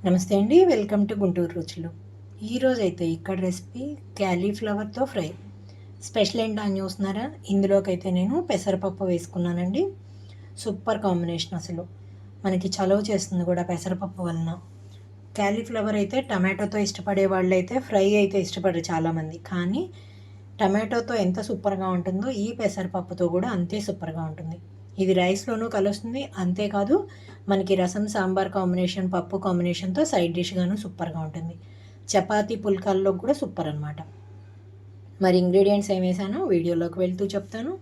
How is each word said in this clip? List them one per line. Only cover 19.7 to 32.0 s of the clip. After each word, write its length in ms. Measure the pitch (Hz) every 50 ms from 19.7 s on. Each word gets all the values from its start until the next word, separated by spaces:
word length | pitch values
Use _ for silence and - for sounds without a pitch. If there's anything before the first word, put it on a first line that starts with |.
| 202 269 370 359 - - - - - - - - - - - - - -
టమాటోతో 540 | 214 190 190 208 220 208 240 233 233 233 247 226 196
ఎంత 140 | 180 180 196 208 -
సూపర్గా 400 | 220 196 - 202 196 185 190 185 185 180
ఉంటుందో 320 | 170 190 185 190 226 254 262 202 202
ఈ 20 | 220 226 -
పెసరపప్పుతో 680 | 226 196 196 202 180 180 - 185 180 - 180 170 180 175 165
కూడా 140 | 180 190 247 214 180
అంతే 220 | 175 170 - 214 208 -
సూపర్గా 340 | 196 - - 165 160 165 160 156
ఉంటుంది. 280 | 156 - 165 160 170 175 - - - - - - - - 190
ఇది 100 | 185 185 185
రైస్లోనూ 460 | 180 180 190 196 - - 226 220 226 233 226
కలుస్తుంది, 480 | 208 190 202 202 - - 233 233 269 277 - - 196
అంతేకాదు 540 | 185 180 180 190 208 202 202 202 202 208 294 403 403 - - - - - - - - -
మనకి 240 | 196 196 185 185 196 185
రసం 260 | 180 180 180 208 208 208 208
సాంబార్ 360 | 220 185 185 190 196 190 190 190
కాంబినేషన్, 540 | 202 185 180 180 180 180 180 - - 185 185 185
పప్పు 200 | 180 175 - - 196 190
కాంబినేషన్తో 580 | 202 180 175 175 175 175 175 180 185 185 285 311 302
సైడ్ 220 | - 202 175 170 170 180
డిష్గాను 380 | 175 - - 185 180 180 202 208 -
సూపర్గా 360 | 180 - - 170 165 156 165 160
ఉంటుంది. 300 | 156 151 170 165 165 - - - - - - - - - -